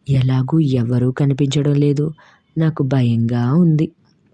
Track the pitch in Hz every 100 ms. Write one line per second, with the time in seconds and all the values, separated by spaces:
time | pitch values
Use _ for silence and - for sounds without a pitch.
0 | - 135 127 131 127 160 147 127 117 123
1 | 123 127 143 135 139 143 143 143 147 143
2 | 147 156 - _ _ - 160 156 135 135
3 | 120 117 113 120 120 156 175 151 160 -
4 | _ _ _